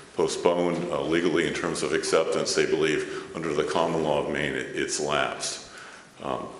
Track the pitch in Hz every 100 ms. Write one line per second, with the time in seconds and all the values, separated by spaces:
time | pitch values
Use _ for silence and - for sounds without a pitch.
0 | - - 78 - 90 87 87 82 87 73
1 | 71 85 87 80 76 73 85 76 73 78
2 | - 82 80 80 73 - - 78 78 73
3 | - - - - 80 73 76 87 82 82
4 | 78 73 73 71 73 65 65 76 69 -
5 | 73 73 62 - - - - - - -
6 | - - 67 62 60